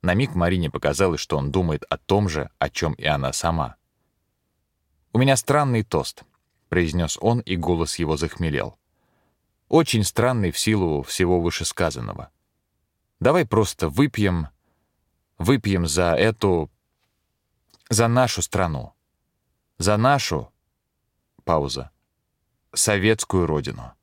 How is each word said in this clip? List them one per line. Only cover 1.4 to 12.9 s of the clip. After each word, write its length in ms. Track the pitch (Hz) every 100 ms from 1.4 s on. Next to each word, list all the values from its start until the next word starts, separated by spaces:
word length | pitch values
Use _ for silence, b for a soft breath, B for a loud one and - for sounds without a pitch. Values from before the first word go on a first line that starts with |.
| 69
думает 320 | 92 87 76 -
о 80 | -
том 320 | _ 98 101
же, 200 | 78 - _
о 120 | 71
чём 240 | - 82
и 120 | 69 65
она 280 | 73 65
сама. 420 | - 85 82 65 - _ _ _ _ _ _ _ _ _ _ _ _ _
«У 80 | 113
меня 160 | 135 131
странный 480 | - 147 143 117
тост», 400 | 104 80 69 - - _ _ _ _
произнёс 480 | 87 85 80 82 -
он, 200 | 104 120
и 160 | - 92
голос 420 | 85 87 80 -
его 160 | 80 78
захмелел. 600 | 80 - 82 69 53 - _ _ _ _ _ _ _ _ _
«Очень 360 | 160 160 113
странный 480 | 98 - 120 127 92
в 60 | -
силу 460 | - 107 87 73
всего 380 | 67 - 90 90
вышесказанного. 920 | 85 - 82 - 85 65 55 50 67 _ _ _ _ _ _